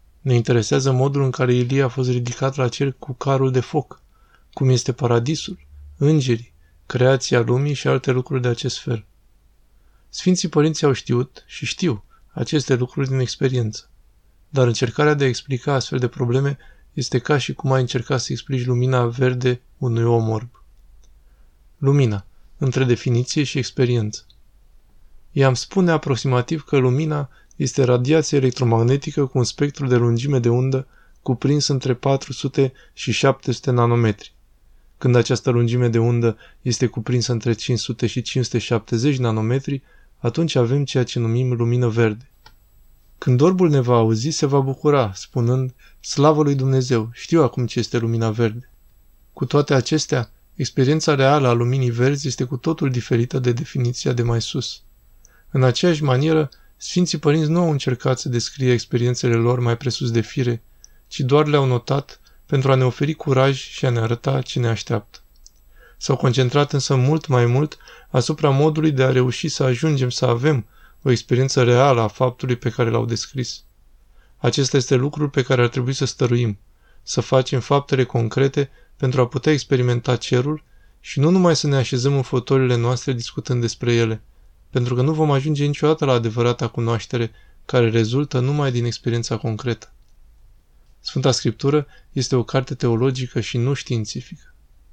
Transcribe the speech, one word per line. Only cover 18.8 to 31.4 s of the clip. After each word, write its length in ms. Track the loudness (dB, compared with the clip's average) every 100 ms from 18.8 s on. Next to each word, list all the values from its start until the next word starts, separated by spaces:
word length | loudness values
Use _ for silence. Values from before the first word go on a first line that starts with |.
| 0 0 0
verde 540 | 0 0 0 -2 -2 -8 _
unui 260 | -4 0
om 240 | 2 2 0
orb. 340 | -4 -6 -18 -20 -20 -20 -20 -20 -20 _ -20 -20 _ _ _
Lumina, 480 | 2 4 2 0 -8 -20 -20 -4
între 260 | -2 0
definiție 580 | 2 2 2 0 0 -2
și 160 | -2 -4
experiență. 680 | -4 -2 0 0 -2 -8 -16 _ -20 _ _ -20 _ -20 -20 -20 -8 2
I-am 180 | 2
spune 360 | 2 -2 0 2
aproximativ 760 | 2 0 -2 0 0 0 -6
că 120 | -2 0
lumina 540 | 2 0 -2 -4 -6 -12 _ -6
este 280 | -4 0
radiație 540 | 2 2 2 2 2 0
electromagnetică 880 | 0 0 0 2 2 0 -2 -4 -2
cu 120 | 0
un 60 |
spectru 420 | -2 -2 -4 -4 0
de 100 | 2
lungime 420 | 2 0 0 0
de 100 | 2
undă 380 | 2 0 -2 -6 _ _ _
cuprins 440 | -4 -2